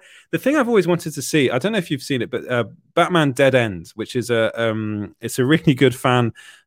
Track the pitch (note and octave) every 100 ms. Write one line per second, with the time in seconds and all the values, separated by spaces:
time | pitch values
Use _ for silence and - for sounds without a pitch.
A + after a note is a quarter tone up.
0 | - - - D#3+ C4 D4+ A#3 A3 E3 E3+
1 | D#3+ C#3+ - D#3 B2 B2+ F#3+ A3 E3 C#3
2 | - C3 G#2+ A#2 - A#2+ A2 - _ -
3 | E3+ F3 C#3+ B2 C3+ B2+ A2+ F2+ E2 G#2+
4 | G#2 B2+ A#2 A#2 A2 - A2+ A2 G#2+ G#2
5 | G2+ - A2+ - B2+ E3+ E3 B2+ C3 B2
6 | C3 B2 A#2 - - -